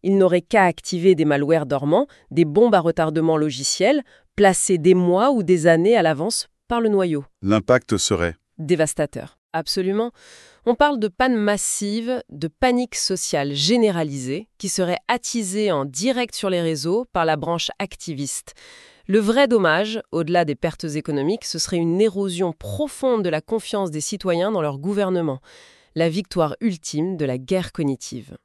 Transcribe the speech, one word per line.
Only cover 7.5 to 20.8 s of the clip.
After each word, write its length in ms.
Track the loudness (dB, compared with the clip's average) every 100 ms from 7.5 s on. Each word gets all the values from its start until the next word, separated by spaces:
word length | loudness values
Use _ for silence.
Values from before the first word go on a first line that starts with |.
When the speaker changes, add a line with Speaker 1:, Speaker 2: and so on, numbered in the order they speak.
| 0 4 2 2 -2
Speaker 2:
serait ? 380 | 0 0 0 -4 _ -14
Speaker 1:
Dévastateur. 800 | -2 0 0 -2 -6 -6 -16 _ _
Absolument. 580 | -8 -6 -4 -2 -2 -4 _ -20 -20 -20 _ -2
On 100 | 2
parle 240 | 2 2
de 80 | -4
panne 300 | 0 0 2
massive, 840 | 0 0 -2 -4 -4 -6 -6 -8 -8
de 180 | -10 -10
panique 460 | _ 0 2 -2 -4
sociale 580 | -4 -4 -2 -2 -2
généralisée, 960 | -2 2 4 2 2 -4 -6 -6 -8 -10 _
qui 100 | -6
serait 280 | -2 -2 -2 -4
attisée 640 | -4 -4 -6 -4 -2 0
en 140 | 0 -4
direct 500 | -4 -2 -2 -4 -4
sur 140 | -4
les 120 | -2
réseaux 440 | -2 -4 -2 -2 -2
par 100 | -2 0
la 120 | 0
branche 320 | -2 -4 -6 -8
activiste. 760 | -10 -10 -10 -8 -8 -8 -12 -20 -20 -20 -20 _ 0
Le 120 | 0
vrai 280 | 2 2 4
dommage, 540 | 4 4 2 0 -6 -6
au-delà 320 | -4 0 0
des 120 | 0 -2
pertes 280 | -4 -6